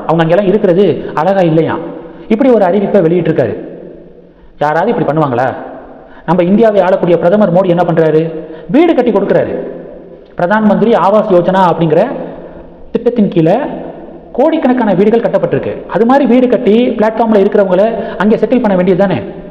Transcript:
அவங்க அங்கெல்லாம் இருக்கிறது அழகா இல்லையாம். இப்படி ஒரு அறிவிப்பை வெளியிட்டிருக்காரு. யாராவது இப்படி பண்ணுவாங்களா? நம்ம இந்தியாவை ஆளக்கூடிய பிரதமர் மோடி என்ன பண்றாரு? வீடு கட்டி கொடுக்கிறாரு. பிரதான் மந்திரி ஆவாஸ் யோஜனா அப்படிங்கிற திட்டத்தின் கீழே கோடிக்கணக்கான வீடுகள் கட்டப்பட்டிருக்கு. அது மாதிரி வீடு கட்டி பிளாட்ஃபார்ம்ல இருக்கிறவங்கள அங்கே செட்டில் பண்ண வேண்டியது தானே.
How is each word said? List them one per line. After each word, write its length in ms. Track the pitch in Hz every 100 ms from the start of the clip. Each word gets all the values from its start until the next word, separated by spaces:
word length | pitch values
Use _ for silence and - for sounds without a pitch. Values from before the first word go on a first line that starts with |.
| -
அவங்க 180 | 165
அங்கெல்லாம் 240 | 160 175 196
இருக்கிறது 640 | 208 196 175 202 - -
அழகா 280 | - 170 196
இல்லையாம். 380 | 170 160 147 98 - - - - -
இப்படி 220 | 220 262
ஒரு 160 | 226 185
அறிவிப்பை 360 | 202 202 208 160
வெளியிட்டிருக்காரு. 480 | 175 165 143 117 - - - - - - - - - - -
யாராவது 320 | 147 156 160
இப்படி 160 | 160 156
பண்ணுவாங்களா? 400 | 156 147 120 127 - - - - - - - -
நம்ம 180 | -
இந்தியாவை 380 | 175 208 226 202
ஆளக்கூடிய 360 | 180 190 175 170
பிரதமர் 360 | 170 208 202
மோடி 140 | 175 196
என்ன 160 | 170 175
பண்றாரு? 460 | 165 160 156 165 - - - -
வீடு 240 | 233 339 269
கட்டி 160 | 240
கொடுக்கிறாரு. 440 | 196 196 175 110 101 - - - - - - - -
பிரதான் 260 | 180 214
மந்திரி 280 | 214 185 220
ஆவாஸ் 420 | 202 180 214 - 180
யோஜனா 280 | 175 190 185
அப்படிங்கிற 320 | - 165 151 247 - - - - - - - -
திட்டத்தின் 420 | - - - 190 175
கீழே 200 | 160 220 294 - - - - - -
கோடிக்கணக்கான 600 | - 302 311 262 247 214
வீடுகள் 280 | 180 214 226
கட்டப்பட்டிருக்கு. 640 | 196 196 - 135 107 - -
அது 180 | 180 233
மாதிரி 200 | 269 262
வீடு 220 | 254 254
கட்டி 420 | 208 196 220 247
பிளாட்ஃபார்ம்ல 560 | 220 214 220 226 214 196
இருக்கிறவங்கள 380 | 208 190 180 220 - - -
அங்கே 180 | 202 208
செட்டில் 280 | 214 247 208
பண்ண 100 | 185
வேண்டியது 320 | 185 180 196
தானே. 140 | 175 - - -